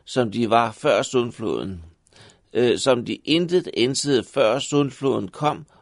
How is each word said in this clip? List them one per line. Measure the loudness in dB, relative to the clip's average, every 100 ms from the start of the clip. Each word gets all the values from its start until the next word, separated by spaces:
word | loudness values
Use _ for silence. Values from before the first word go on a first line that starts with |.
som | -6 -2 -2
de | 0 2
var | 2 2
før | -2 0 2
stundfloden. | 2 0 -2 -4 -6 -6 -6 -10 -16 _ _ -20 -20 _ _
Øh, | 0 2 2
som | 2 0
de | -2 -6
intet | 0 0 2 0 0
ænsede, | 0 0 0 0 0
før | 0 0 2 0
stundfloden | 0 0 0 -2 -2 -2 -4
kom | -4 -4 -4 -10 _